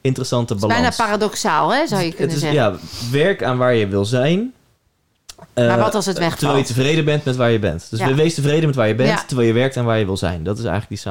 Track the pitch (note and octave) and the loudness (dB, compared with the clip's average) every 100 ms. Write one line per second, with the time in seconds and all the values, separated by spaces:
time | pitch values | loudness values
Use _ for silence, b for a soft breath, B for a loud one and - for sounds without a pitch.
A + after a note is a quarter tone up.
0 | C3 C3 B2 B2 A#2 G2+ G#2+ A#3 B3 - | -4 -2 -2 -2 -2 -2 0 2 0 0
1 | A3 G#3 G#3+ - G3+ D3+ D#3 B3+ D#4+ G3 | -2 0 -2 -2 0 0 2 0 0 -2
2 | E3+ E3 E3+ D3 D3+ D3 G#2+ F2+ E2 - | -2 -2 -2 -2 0 2 0 -2 -12 -12
3 | A#2+ C#3 F3+ F#3+ A#2+ B2+ B2+ A#2 G2 G2 | -4 0 2 0 -2 0 2 2 2 0
4 | G2+ B2+ C#3+ F3+ B3+ - _ _ _ _ | 0 2 2 0 -2 -10 _ _ _ _
5 | _ _ _ - - - A#2 A#2 G#3+ G#3 | _ _ _ -20 -10 0 2 2 2 0
6 | F#3+ E3+ E3+ - C#3 C#3 C3 A#2+ C3+ D#3+ | -2 -2 -2 -2 0 0 0 0 2 2
7 | D3+ D3 C#3 B2+ A#2+ A2 G2+ D#2+ - A2 | 2 0 -2 0 2 2 0 -4 -6 -4
8 | D#3 C3+ D#3+ D#3+ C#3+ D3+ D#3+ C3+ G#2+ A2 | 0 2 2 2 0 2 2 2 2 2
9 | C3 G#3 - B2+ A#2 A2+ C3+ C3 A#2 A2 | 2 0 -2 2 2 4 0 0 0 0
10 | G2 G2 F2 F2+ E2 G#2 A2+ F#2+ - G2+ | 0 -2 -2 -4 -4 -4 -4 -4 -6 -10
11 | G2+ | -8